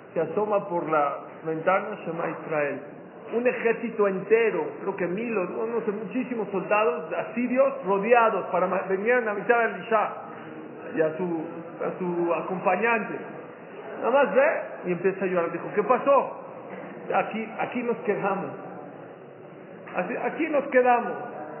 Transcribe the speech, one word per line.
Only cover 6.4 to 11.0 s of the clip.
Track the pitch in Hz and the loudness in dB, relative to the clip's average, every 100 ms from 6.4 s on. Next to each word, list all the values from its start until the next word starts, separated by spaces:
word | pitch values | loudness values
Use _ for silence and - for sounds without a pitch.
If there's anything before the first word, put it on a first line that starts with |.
| 190 | -2
soldados | 196 170 208 226 - - | -2 2 4 4 0 -2
asirios | 175 170 233 247 247 269 277 | -4 -4 -2 2 4 4 2
rodeados | 180 196 208 240 226 202 - | 0 2 6 6 6 4 0
para | 180 185 | 0 2
ma-, | 185 185 | 0 0
venían | 190 214 247 220 | 0 2 2 2
a | |
matar | 202 180 233 | 0 4 4
a | |
Elisha | 226 190 - 220 190 - - - - - - - - | 4 0 0 2 2 -2 -12 -12 -12 -12 -14 -12 -6
y | - | 0